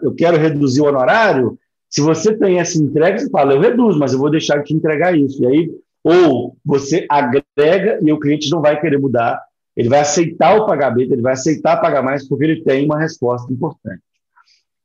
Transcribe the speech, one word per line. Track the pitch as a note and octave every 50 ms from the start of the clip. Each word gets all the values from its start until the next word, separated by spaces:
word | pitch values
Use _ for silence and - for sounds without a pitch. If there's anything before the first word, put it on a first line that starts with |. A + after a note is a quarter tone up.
| - C3
eu | -
quero | - D#3+ E3+ F3 D#3
reduzir | D#3 D#3+ D3 D3 C#3+ C3+ B2 C#3+ D3
o |
honorário", | C#3+ C#3+ C3 B2+ C#3 G3 A3+ A3 G3+ D#3+ C3+ B2 A2 - - _ _ _ _ _ -
se | - -
você | C#3+ D#3+ D#3+ D#3+ - G#3+ G#3+
tem | A3 G#3+ G3 F3+ F3+
essa | E3 - - D#3+
entrega, | D3+ C3 C#3 D3+ D#3+ F#3 G3 A3+
você | C#4+ -
fala, | - D#3 C#3 C#3 C#3
"Eu | C#3
reduzo, | F3+ A#3+ B3 A#3 B3 A3 F3+ D3
mas | C#3+ B2+ B2+
eu | C3
vou | C#3 D3+
deixar | D3 D#3 - - D3 D3
de | C#3+
te | - D3+
entregar | D#3+ E3 D#3+ D#3 C#3+ E3 F#3 F3+ D3+
isso." | C#3+ B2+ - - C3+
E |
aí, | B2 C#3 D#3 E3+ E3 - - _ _ _ _ -
ou | D#3 E3+ F3+ F3+ D3+ C3 B2 B2 B2 - _ -
você | D3 C#3+ C#3 C#3 - D#3 F3+ - -
agrega | D3 C#3+ C3+ B2 A#2+ C#3+ - _ - C#3+ D3 D#3 F3+ G3 F3 G#3+ A#3+ -
e | F3 D#3 D3+
o | D3
cliente | D3 C#3+ D3+ D3+ D3 C3
não | E3 E3+
vai | D3 D3+ D3 D3
querer | - E3 C#3+ C#3
mudar, | C3+ C3 A#2+ A#2+ A#2 A#2 A2 - - _ _ _ _ _ -
ele | - A#2+ A#2
vai | C3+ C#3+
aceitar | D3 D3 - F3+ E3 D3 - - D#3+ E3+ G3+
o | A3 G#3+
pagamento, | G#3 F3+ C#3 C#3 B2+ A#2 A#2+ C3 - C#3+
ele | A#2+ A2+
vai | C3 C3
aceitar | B2+ - D#3+ D3+ D3 D3+ D#3 E3+ E3
pagar | E3+ E3 D3 C#3 B2+
mais | C3 C#3 C#3+ C3+ -
porque | C#3+ B2+ D3
ele | D#3 D#3+ D#3+ -
tem | D3+ C3+ C3+ C#3+
uma | D3+ D3+ D3+
resposta | D#3+ D#3 - - B2+ A#2+ B2 A#2+ A#2+ B2+ C3
importante. | A#2 - D#3+ - _ - G2+ F#2+ F2 _ _ _ _ _ _ _ _ _ _ _ _ _ _ _ _ -